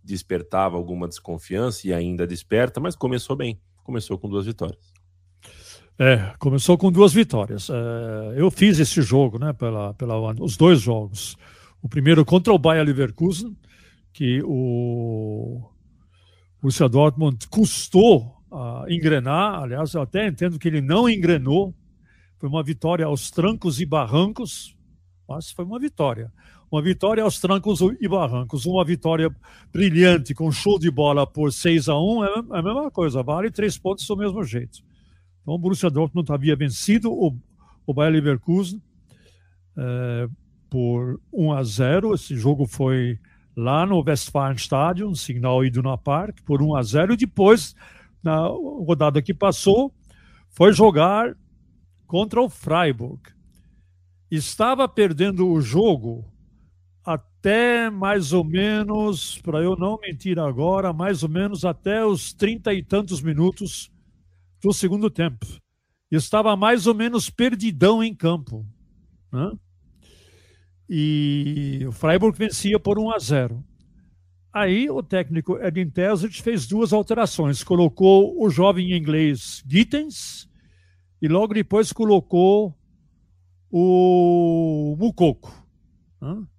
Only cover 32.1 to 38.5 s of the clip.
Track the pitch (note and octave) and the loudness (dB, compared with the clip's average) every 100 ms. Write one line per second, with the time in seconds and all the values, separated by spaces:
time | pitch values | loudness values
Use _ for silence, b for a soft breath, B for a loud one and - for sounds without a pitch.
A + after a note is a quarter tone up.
32.1 | A#3 G3+ G#3 A#3 G3 F3 B3+ D4 - D#3+ | 0 -2 -4 -6 -6 -4 -4 -4 -2 -2
33.1 | C3 B2 D#3 G#3+ G3 G#3 - F#3 G3 - | -2 -4 -4 -4 -4 -4 -4 -6 -6 -6
34.1 | G3+ G#3 F#3+ C#3+ A#2 A#2+ - _ _ _ | -6 -6 -6 -8 -8 -10 -18 _ _ _
35.1 | _ _ _ - E3+ F3+ F#3+ F3+ C#3+ D#3+ | _ _ _ -8 -4 -2 0 0 0 -2
36.1 | F3 D#3+ D3 D3 C#3 D3 A2 - A3 A3+ | -4 -4 -2 0 0 -2 -4 0 0 0
37.1 | A#3 E3+ B2 _ _ b b - C#3 D#3 | -2 -2 -2 _ _ b b -6 0 2
38.1 | D#3 D3 C3 - | 2 0 -2 0